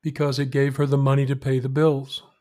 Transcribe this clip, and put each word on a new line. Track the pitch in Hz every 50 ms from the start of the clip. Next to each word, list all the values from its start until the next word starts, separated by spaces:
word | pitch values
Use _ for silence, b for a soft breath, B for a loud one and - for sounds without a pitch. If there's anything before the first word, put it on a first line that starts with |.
| _
because | 160 139 - 151 143 131 131
it | 143 131
gave | 131 139 139 139 131 139
her | 147
the | 135 139 139
money | 139 139 135 139 139
to | 131 139
pay | 131 - 139 131 131
the | 123 139
bills. | 135 147 156 160 147 135 135 135 - - - _ _ _